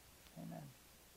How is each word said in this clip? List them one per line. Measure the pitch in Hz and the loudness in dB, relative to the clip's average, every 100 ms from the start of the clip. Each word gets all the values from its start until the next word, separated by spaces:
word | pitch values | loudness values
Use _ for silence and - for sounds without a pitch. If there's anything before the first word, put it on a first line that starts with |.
| - - - 165 | -8 -8 -4 2
Amen. | 165 170 147 - - - - | 4 4 2 -2 -8 -10 -10